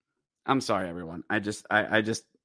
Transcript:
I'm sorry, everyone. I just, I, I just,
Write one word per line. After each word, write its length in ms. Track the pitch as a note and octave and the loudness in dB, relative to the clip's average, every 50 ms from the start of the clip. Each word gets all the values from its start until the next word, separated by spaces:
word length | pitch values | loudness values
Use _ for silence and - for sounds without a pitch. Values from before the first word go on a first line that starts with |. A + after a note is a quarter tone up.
| _ _ _ _ _ _ _ _ _ | _ _ _ _ _ _ _ _ _
I'm 140 | - C3+ C3 | 0 0 0
sorry, 300 | - - A2 F#2+ F#2+ F2 | 2 2 0 0 0 -2
everyone. 340 | E2+ F2 F2 D#2+ E2+ E2+ - - | -6 -8 -10 -10 -10 -10 -6 -2
I 100 | G2+ G#2+ | -2 0
just, 260 | G2+ G#2 G#2 - - - | 0 -2 -4 -6 -2 2
I, 280 | G#2 G#2+ G#2 - G#2 A2 | 2 2 4 4 2 2
I 20 | |
just, 240 | G#2+ A2 A2+ - - _ _ _ | 2 2 -2 -4 -6 _ _ _